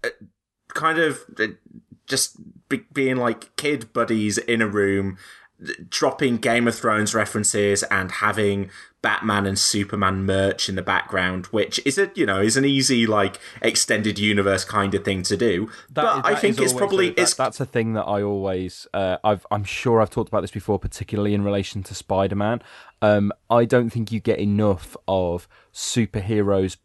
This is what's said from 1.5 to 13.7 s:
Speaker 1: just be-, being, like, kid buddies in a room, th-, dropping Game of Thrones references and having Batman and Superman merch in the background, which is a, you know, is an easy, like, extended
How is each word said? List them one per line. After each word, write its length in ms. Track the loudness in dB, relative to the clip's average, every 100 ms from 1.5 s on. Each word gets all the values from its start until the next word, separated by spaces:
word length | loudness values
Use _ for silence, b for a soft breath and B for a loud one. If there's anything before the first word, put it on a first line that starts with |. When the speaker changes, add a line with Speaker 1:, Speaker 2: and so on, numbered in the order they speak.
| -4 _ -20 _ -20 -6
Speaker 1:
just 300 | -2 -2 -6 -20 -20 _
be-, 160 | -6 -6
being, 240 | -2 0 2
like, 400 | 0 -2 -8 -6
kid 380 | -2 -2 -4
buddies 420 | -4 0 2 0 -2
in 220 | 0 0
a 60 | 2
room, 480 | 2 2 2 -2 -6 B B B _
th-, 140 | -12 -12 -8
dropping 480 | 0 0 2 0 2
Game 280 | 2 2 2
of 60 |
Thrones 400 | 0 0 2 2
references 680 | 0 0 0 0 2 2 2
and 260 | 0 -2 -2
having 600 | -2 -2 2 0 0 -4 B B _
Batman 420 | -2 -2 0 0
and 140 | 0 0
Superman 680 | 0 0 -2 0 0 0
merch 420 | 0 2 2 0 -4
in 60 | -4
the 60 |
background, 600 | -2 -2 -2 -2 -2 -4 -4
which 300 | -2 -2 -2
is 140 | -2 0
a, 120 | 0
you 100 | 0
know, 160 | 0 2
is 160 | 2 4
an 80 |
easy, 420 | 2 2 2 2 2
like, 320 | 2 0 -4 B B
extended 580 | -2